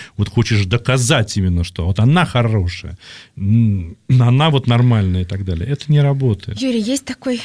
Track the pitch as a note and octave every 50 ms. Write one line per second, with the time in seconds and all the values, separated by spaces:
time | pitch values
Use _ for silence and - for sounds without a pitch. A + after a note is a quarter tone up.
0 | - - _ - G2+ - - A#2+ A2+ - A2+ G#2 G2+ F2+ A2+ A#2 - - B2+ C3+
1 | B2 A#2 D#3+ B2+ G2+ - - G#2 F#2+ F#2 F2 F2 E2+ - - - E2 F2 F#2+ -
2 | G#2+ C3 D#3 F3+ E3 - - B2 A#2 A2+ A2 G#2 F2+ F2 F2 - - D#2+ F2 -
3 | - - - - - _ _ - G2 G2 A2 A#2 A#2 G#2+ G2+ G2 E2+ E2 - -
4 | _ - B2+ B2 A#2+ A#2+ B2 C3+ D3+ E3 C#3+ C3+ C3+ B2+ A#2+ A#2 B2 B2 A#2 A2
5 | G2 F#2 F2+ F#2 F2+ F2 G2 F#2+ G2 F#2+ F2 - - B2+ C#3+ - - D3 D3+ D3
6 | C#3+ C#3+ C#3 C#3 C3+ B2 G2+ - - - G#2 G#3 C4 C4 A#3+ A3+ G#3 A3+ C4+ C4+
7 | - - C4 - - C4+ B3 A3+ -